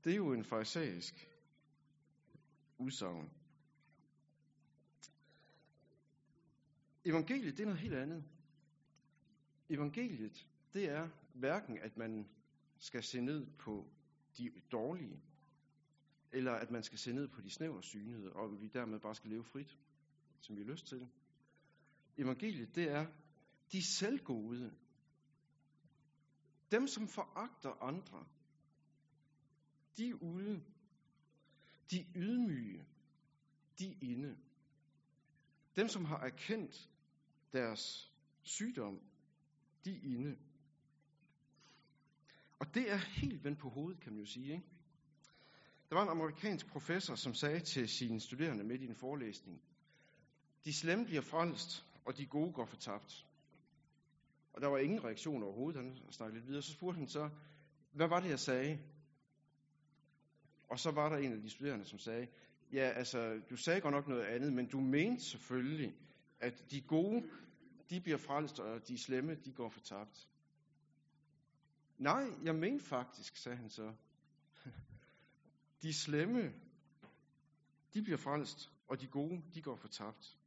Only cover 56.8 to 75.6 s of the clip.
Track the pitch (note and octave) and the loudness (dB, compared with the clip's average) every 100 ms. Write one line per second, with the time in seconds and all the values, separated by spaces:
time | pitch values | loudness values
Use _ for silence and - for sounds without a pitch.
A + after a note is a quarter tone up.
56.8 | F3+ F3 C#3 D3 D3+ D3+ - - - _ | -2 -2 -2 0 -2 -4 -16 -20 -20 _
57.8 | _ C#3+ E3 F3 F#3 C3+ - B2+ C#3 D#3 | _ 4 6 6 4 2 4 4 4 0
58.8 | - - - _ _ _ _ _ _ _ | -6 -18 -20 _ _ _ _ _ _ _
59.8 | _ _ _ _ _ _ - _ - B2 | _ _ _ _ _ _ -20 _ -6 0
60.8 | D#3+ D3+ D3+ D3+ C3+ A2 G#2+ - C#3+ A#2+ | 2 6 6 4 2 0 -4 -4 -2 -2
61.8 | F#2+ G2+ A2+ A2+ B2 - - - - C#3 | -4 -8 -4 -4 -4 -10 -20 -20 -2 4
62.8 | C3 A#2+ B2 B2 A2+ A2 - B2 - F3+ | 4 4 0 0 0 -2 -4 -2 4 4
63.8 | D#3+ C#3+ C#3+ B2 G#2 A#2+ C#3+ B2 B2 C#3 | 6 2 2 0 2 2 4 4 2 2
64.8 | C3+ C#3 G3 B3 - A2+ - B2+ B2+ D#3 | 4 6 6 2 -2 -8 -2 0 0 0
65.8 | B2 - - - _ _ B2 A#2+ - C#3 | -2 -4 -18 -20 _ _ -4 -4 -6 -8
66.8 | - D#3 F#3+ A#3 A#3+ - - - - - | 4 4 6 2 0 -12 -18 -20 -20 -20
67.8 | - F3+ F3 D3 - C#3 D3+ - G#2 A2+ | -6 -4 0 0 2 0 0 -2 -4 -4
68.8 | A2+ B2 - C3 D3+ D#3 E3+ D#3+ A#2 A2 | -6 -6 0 2 2 -2 -8 -6 -6 -6
69.8 | - G2+ G#2+ - - _ _ _ _ _ | -10 -10 -10 -14 -20 _ _ _ _ _
70.8 | _ _ _ _ _ _ _ _ _ _ | _ _ _ _ _ _ _ _ _ _
71.8 | _ - C3+ A3 C4+ F3+ D#3+ D#3+ F3+ C#4+ | _ 2 6 6 4 0 2 4 4 2
72.8 | - C3 B2 - - - B2 B2 A2+ A2+ | 0 -2 -2 -8 -12 -8 -6 -6 -8 -8
73.8 | A2 A2+ _ _ _ _ _ - - - | -8 -8 _ _ _ _ _ -16 -12 -12
74.8 | - - - - - _ - _ | -14 -18 -20 -20 -20 _ -20 _